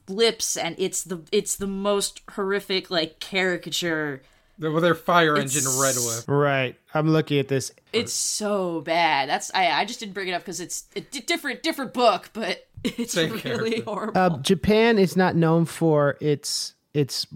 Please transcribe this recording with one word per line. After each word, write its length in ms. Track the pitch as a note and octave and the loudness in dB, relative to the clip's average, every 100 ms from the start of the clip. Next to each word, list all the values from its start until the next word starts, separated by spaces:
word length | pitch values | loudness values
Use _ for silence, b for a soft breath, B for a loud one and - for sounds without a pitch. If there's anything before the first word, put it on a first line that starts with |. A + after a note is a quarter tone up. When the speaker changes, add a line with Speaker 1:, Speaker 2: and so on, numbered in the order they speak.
| - | -10
Speaker 1:
lips, 480 | F#3+ A3+ A3 - - | 0 2 2 -4 -4
and 200 | E3 - | -4 -2
it's 260 | F#3 - | -4 -4
the, 180 | E3 F3 D#3 | -6 -10 -2
it's 240 | G#3 G3 - | 0 0 -4
the 120 | G3 | -6
most 540 | G3 G3+ G3+ G3 - - | -4 0 0 -2 -6 -12
horrific, 580 | - G3 G3+ G3 F#3 - | -6 -2 -2 -2 -4 -2
like, 280 | F3 D#3+ - | -2 -2 -6
caricature. 1000 | - G3 F#3 E3+ E3 D3+ E3+ D#3+ D3+ C3+ b b b - | -6 -2 0 -2 -4 -4 -2 -2 -4 -6 b b b -8
Speaker 2:
Well, 200 | D#3 D#3+ | -2 2
they're 160 | F3 E3 | 2 2
fire 400 | - F3 D#3+ D3 | 4 4 4 2
Speaker 1:
It's 200 | C#3 D3 | 0 -2
Speaker 2:
engine 160 | C3+ C3 | 0 2
red 140 | C3+ B2+ | 2 2
lip. 280 | A#2+ A#2 - | -2 -4 -2
Speaker 3:
Right. 480 | C#3+ C#3+ C3+ B2+ - _ | 2 2 2 -2 -6 _
I'm 160 | D#3 D#3 | 0 4
looking 300 | D#3 D3+ C#3+ | 2 2 0
at 80 | C3+ | 2
this. 220 | C3+ - - _ | -2 -2 -10 _
Speaker 1:
It's 220 | A3 A#3 | -4 -2
so 680 | - - - G#3 G3+ F3+ E3 | -4 -4 -4 -2 -2 -2 -4
bad. 460 | D#3+ E3+ D#3+ C#3 C#3 | -2 2 2 2 0
That's, 220 | F#3+ - | -4 -2
I, 160 | F#3+ F3 D3+ | 0 2 2
I 40 | G3+ | -2
just 140 | A#3+ | -6
didn't 140 | G#3 | -10
bring 160 | F#3+ F#3 | -8 -6
it 40 | |
up 120 | F3 F#3+ | -6 -6
'cause 140 | E3+ | -10
it's 240 | E3 - - F#3+ | -8 -10 -10 -12
a 60 | |
di-, 180 | D3 C#4 | -10 -10
different, 400 | - E4+ C#4 A#3+ | -4 -4 -4 -4
different 320 | D#4+ D4 A3+ | -4 -4 -4
book, 360 | B3 A#3+ F3+ - | 2 4 4 -2
but 320 | G#3+ F#3 - - - | -8 -6 -6 -10 -6
<laughs> 80 | |
it's 300 | A3+ - A3+ | -6 -4 -4
Speaker 2:
Same 180 | F3+ D#3+ | 0 0
Speaker 1:
really 80 | G3+ | -2
Speaker 2:
character. 420 | - - A3+ A3+ | -4 -4 -2 -2
Speaker 1:
horrible. 340 | A3 G3 G#3+ G3+ | -4 -6 -2 2
Speaker 3:
Uh, 200 | F#3 C#3 | 2 2
Japan 580 | C3+ F#3+ - G#3+ A#3 A3 | 2 2 4 4 6 6
is 200 | F#3 F#3 | 4 4
not 180 | F#3 E3+ | 2 4
known 300 | D#3+ E3 E3 | 4 4 2
for 520 | - E3 D3 C#3+ - | 0 2 4 4 2
its, 520 | D3 C#3+ - - - - _ | 0 -2 -2 -6 -8 -12 _
its 340 | D3+ C3 - - | -2 -2 -2 -8